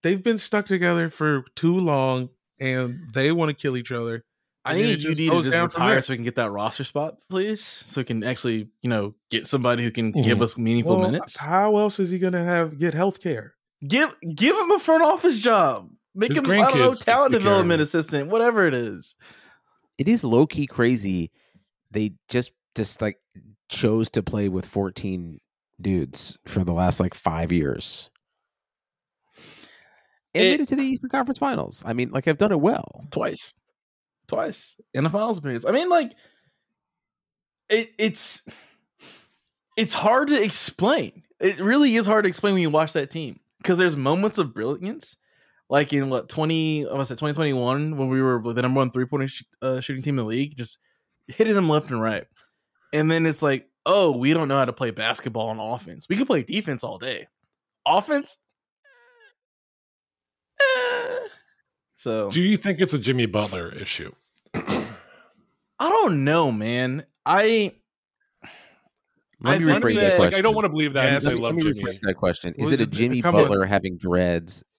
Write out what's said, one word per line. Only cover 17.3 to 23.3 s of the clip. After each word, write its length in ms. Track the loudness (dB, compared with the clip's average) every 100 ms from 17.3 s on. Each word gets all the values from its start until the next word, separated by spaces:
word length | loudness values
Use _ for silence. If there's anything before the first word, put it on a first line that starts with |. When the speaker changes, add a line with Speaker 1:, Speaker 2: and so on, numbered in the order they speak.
Speaker 3:
take 100 | 4
care 100 | 4
of 60 | 4
Speaker 2:
development 220 | 4 2
Speaker 3:
him. 40 |
Speaker 2:
assistant, 460 | 2 0 -2 -4 -2
whatever 360 | 2 2 4 2
it 80 |
is. 400 | 2 -4 -8 -16 -20 -20 -20 -20 _ _ _ _ _
Speaker 4:
It 100 | 0
is 160 | 2
low-key 420 | 4 4 4 2 -6
crazy. 640 | 0 2 2 0 -2 -4 _ _ _ _ _ _
They 220 | -4 -4 -6 _
just, 220 | -4 -4 _ _
just, 260 | -6 -6 -4
like, 160 | -6 -6 _